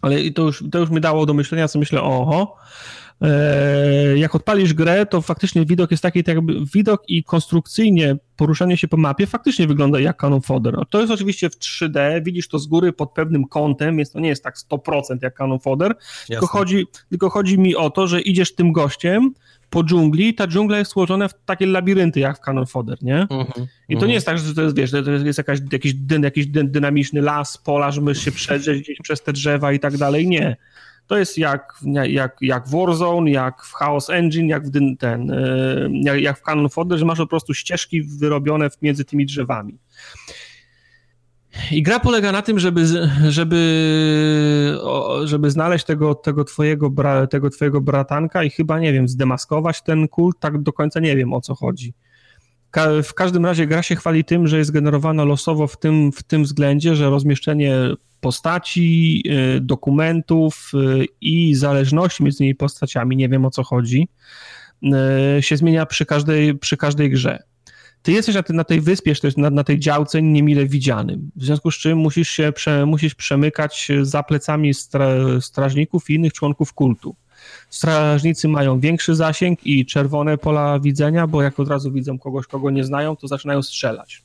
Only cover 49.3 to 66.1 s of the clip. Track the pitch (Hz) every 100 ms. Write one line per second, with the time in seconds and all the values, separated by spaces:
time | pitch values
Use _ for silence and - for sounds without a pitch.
49.3 | 123 - 151 165 160 - 160 156 - 170
50.3 | 175 156 147 143 - 151 160 160 139 123
51.3 | 127 - 131 131 127 123 - _ _ _
52.3 | _ _ _ _ - 156 151 147 - 185
53.3 | 180 170 165 156 160 175 170 - 160 160
54.3 | 170 165 156 151 151 147 147 160 156 147
55.3 | 143 - 156 147 - 156 156 147 139 -
56.3 | 156 143 143 143 143 160 156 143 139 143
57.3 | 139 - 151 143 131 127 - _ _ 131
58.3 | 123 160 175 - - 170 165 160 156 -
59.3 | 143 131 131 131 123 - 143 160 165 156
60.3 | 165 156 - - 143 135 131 135 _ -
61.3 | 165 165 139 143 139 135 151 180 - 139
62.3 | 139 139 135 143 - 139 - 120 131 131
63.3 | 131 131 - 127 123 117 123 170 _ -
64.3 | - - - - _ 139 139 135 135 135
65.3 | 143 139 151 170 160 156 - 147